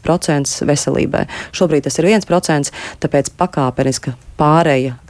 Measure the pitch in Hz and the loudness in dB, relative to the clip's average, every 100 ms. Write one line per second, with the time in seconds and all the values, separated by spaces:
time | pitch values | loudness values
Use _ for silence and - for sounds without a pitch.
0 | - 175 - 147 139 - 135 147 - 143 | 0 0 2 0 0 -2 0 0 0 0
1 | - - - - - - 170 151 - - | 0 -2 -4 -8 -12 -2 2 2 0 0
2 | 170 220 - 180 - 151 139 - - - | 2 2 2 0 2 0 -2 -8 -14 -8
3 | - 143 139 - 180 - 131 123 135 127 | -2 0 -2 -2 -4 0 -2 0 -2 -2
4 | - 123 - - 151 160 165 135 131 123 | -6 -10 -14 0 4 4 4 2 0 -6